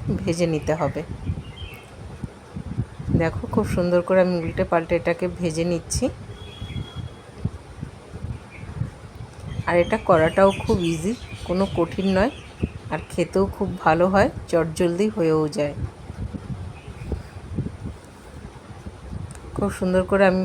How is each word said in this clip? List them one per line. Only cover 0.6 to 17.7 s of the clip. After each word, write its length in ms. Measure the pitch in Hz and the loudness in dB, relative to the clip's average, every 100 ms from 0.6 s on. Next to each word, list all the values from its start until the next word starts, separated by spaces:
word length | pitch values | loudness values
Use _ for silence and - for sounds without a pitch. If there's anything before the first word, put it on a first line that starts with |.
| 143 | 0
হবে। 260 | 160 143 147 160 - - - - - - - - - - - - - - - - - - - - - | 0 0 -2 -6 -6 -4 -6 -6 -12 -12 -14 -16 -16 -14 -12 -12 -12 -14 -10 -8 -6 -6 -6 0 2
দেখো 240 | 165 - - | 2 0 -2
খুব 100 | - 208 | 0 0
সুন্দর 260 | - 175 175 | 2 4 4
করে 180 | 175 190 180 | 6 6 6
আমি 100 | 175 | 4
উল্টে 260 | 165 170 | 0 -2
পাল্টে 300 | 185 170 165 175 | 2 2 4 2
এটাকে 300 | 175 170 180 175 | 2 0 -2 -2
ভেজে 280 | 175 160 | -2 0
নিচ্ছি। 400 | 170 170 - - 254 - - - - - - - - - - - - - - - - - - - - - - - - - - - - - - - - - - - - | 0 0 -2 -2 -2 -4 -12 -14 -14 -12 -8 -6 -8 -8 -10 -12 -18 -6 -6 -6 -16 -14 -12 -14 -14 -10 -8 -8 -12 -14 -8 -6 -6 -8 -16 -14 -16 -12 -10 -4 2
আর 100 | 175 | 4
এটা 180 | 175 214 - | 4 2 6
করাটাও 420 | 175 160 170 196 196 | 6 6 6 6 6
খুব 160 | - 214 170 | 2 2 2
ইজি, 200 | 165 170 247 - - | 0 0 -2 -6 -10
কোনো 200 | - 180 196 | -2 0 0
কঠিন 320 | - 165 - 190 | 2 0 2 2
নয়, 180 | 190 220 - - - - - - | 4 2 0 -12 -4 -4 -4 -6
আর 100 | 156 - | -6 -4
খেতেও 360 | - 165 190 196 - | -2 2 2 2 0
খুব 120 | 190 180 | -4 0
ভালো 200 | - 160 180 | 4 6 6
হয়, 200 | 190 240 - - | 6 4 2 0
চটজলদি 580 | 170 165 160 180 170 214 | 2 2 2 2 4 0
হয়েও 340 | 214 165 156 151 | 2 4 4 2
যায়। 260 | 147 147 143 - - - - - - - - - - - - - - - - - - - | 0 -2 -2 -6 -8 -14 -10 -8 -8 -8 -10 -10 -12 -14 -10 -6 -6 -8 -14 -10 -6 -6